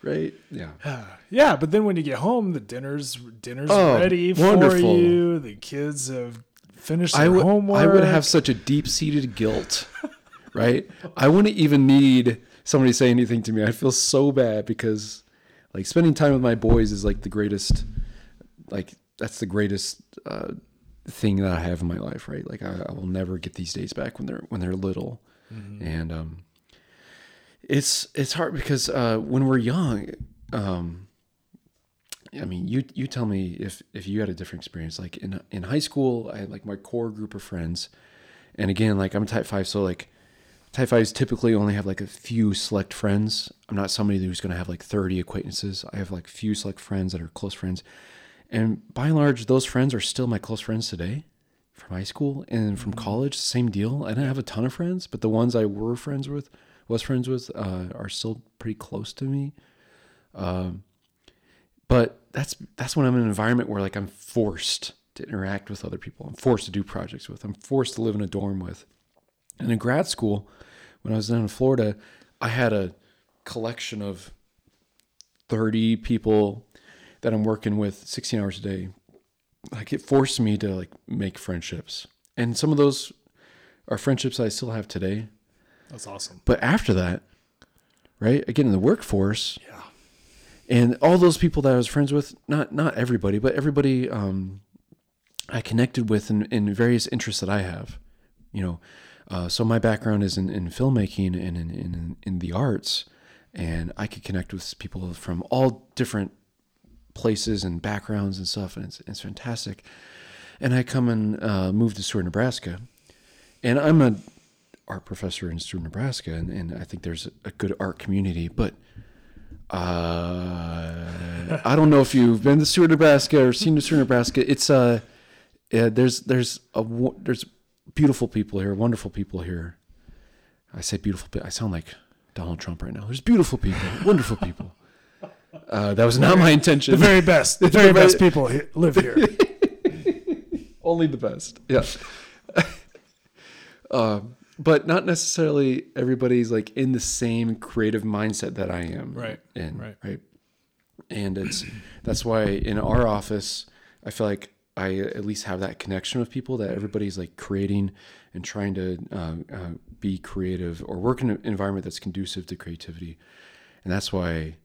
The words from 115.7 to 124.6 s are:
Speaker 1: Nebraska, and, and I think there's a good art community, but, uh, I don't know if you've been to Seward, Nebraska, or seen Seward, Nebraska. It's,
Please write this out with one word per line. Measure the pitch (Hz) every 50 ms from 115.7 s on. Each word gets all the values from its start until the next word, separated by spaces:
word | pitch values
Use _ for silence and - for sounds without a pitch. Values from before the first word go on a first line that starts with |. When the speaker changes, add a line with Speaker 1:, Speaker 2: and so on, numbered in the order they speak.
| - 90 82
Speaker 1:
Nebraska, | 80 - 95 120 135 127 - - - 82
and, | 82 82 87
and | - 95 87 82 -
I | 57 -
think | - - 87 -
there's | 87 85 80 - - - _ _
a | 95
good | - _ - 95 98 -
art | 98 95 - -
community, | - - 95 98 98 98 85 85 82
but, | 85 - - 110 - - _ _ _ _ - - - _ _ - - - - - - - - - -
uh, | - 92 87 90 87 85 85 85 85 85 87 87 90 90 90 90 90 85 85 82 82 85 82 82 82 85 85 - - - - - - 85 87 87 165 156 -
I | 113 131
don't | 156 156 151
know | 151 139
if | 135 - -
you've | 131 120 117 117 110 104
been | 139 139 151
to | 151
Seward, | 143 - 180 175 160
Nebraska, | 160 147 160 156 143 139 135 - - 147 131
or | 127 120
seen | - - 160 156 151
Seward, | 143 - 160 151
Nebraska. | 131 110 131 123 120 - - 135 127 -
It's, | 139 -